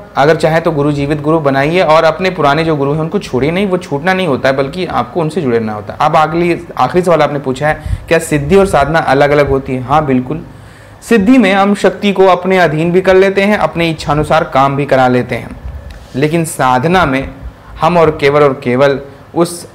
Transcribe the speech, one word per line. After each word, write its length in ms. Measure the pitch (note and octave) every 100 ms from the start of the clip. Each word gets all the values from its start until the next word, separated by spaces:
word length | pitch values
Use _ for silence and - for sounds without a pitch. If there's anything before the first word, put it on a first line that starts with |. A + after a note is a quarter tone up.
| - C3
अगर 180 | D3 D#3
चाहे 260 | D#3+ E3
तो 100 | E3+
गुरु, 200 | D3 D3
जीवित 300 | C#3+ C#3+ D3+
गुरु 180 | D3 E3
बनाइए 420 | C#3 C3+ D3 F3+
और 220 | D#3+ D#3+
अपने 260 | D#3+ D#3 F#3
पुराने 340 | E3 C#3+ D#3
जो 120 | D#3+ D3
गुरु 180 | C#3
हैं 80 | D#3
उनको 180 | D#3+ G3+
छोड़िए 320 | - B2 C#3+
नहीं, 160 | F3+ G3+
वो 100 | F3+
छूटना 360 | - C#3+ F3+
नहीं 140 | F#3 F3
होता 220 | A#2+ C3
है, 60 | C3+
बल्कि 300 | C#3 F3+ E3
आपको 360 | B2+ A#2 F3+
उनसे 200 | D#3 F#3
जुड़ना 320 | C3 A#2 A2
होता 200 | G#2+ G2+
है। 60 | -
अब 140 | D3+ D#3+
अगली, 440 | D#3 E3 F3 E3 - -
आखिरी 260 | B2+ F3+
सवाल 180 | F3 D#3
आपने 180 | C#3+ C#3+
पूछा 280 | C3 B2+ D3
है, 160 | D3+ - - -
क्या 120 | E3
सिद्धि 360 | - D3+ C#3+ G3
और 100 | F#3+
साधना 340 | D#3 C#3 D#3+
अलग-अलग 500 | C3 C#3 C#3+ D3 C#3
होती 260 | C3+ C3+ C3
है? 80 |
हाँ, 220 | B2+ D#3 C3+
बिल्कुल। 380 | B2+ B2+ D#3+ - - - - - -
सिद्धि 360 | - A#3 G3 C4
में 160 | F#3+
हम 220 | G3 G3+ G3+
शक्ति 380 | F#3+ F#3+ G3+
को 120 | F#3+ F#3+
अपने 320 | F3+ F#3+ F#3
अधीन 340 | E3 D#3 F3
भी 100 | F3+
कर 140 | F#3 F#3
लेते 260 | G3 G3
हैं, 160 | G3+ G#3
अपने 320 | D#3+ E3+ E3
इच्छानुसार 540 | D3+ D#3 D3+ D3 D#3+
काम 320 | E3 C3 C#3 C#3
भी 100 | C#3
करा 220 | C3 B2+
लेते 280 | B2 A#2+ A#2
हैं, 140 | A2 - - - - - - B2+
लेकिन 300 | D3+ E3+ D#3+
साधना 600 | - C3 B2+ E3 F#3 D3+
में 240 | C3 C3 - - - - -
हम 160 | D#3+ F3
और 200 | D#3 D#3
केवल 220 | C#3 D3
और 180 | C#3+ C3
केवल 360 | B2+ B2+ C#3+ C3 - - - D#3+
उस 320 | E3+ - -